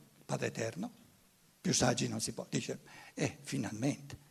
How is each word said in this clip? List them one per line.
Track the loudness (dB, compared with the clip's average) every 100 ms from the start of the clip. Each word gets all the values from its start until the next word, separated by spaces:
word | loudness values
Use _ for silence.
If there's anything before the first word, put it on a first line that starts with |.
| -14 -16
il |
padre | -4 -2 0
eterno, | -2 -2 -2 -6 -8 -20 -20 -20 _ -20 _
più | 2
saggi | 6 6 4 2
non | 0
si | -2
può, | -4 -2
dice: | -2 -2 -6 -8 -18 -10
"Eh, | -2 0 -2
finalmente. | -4 -2 -2 0 0 0 -6 -16 -18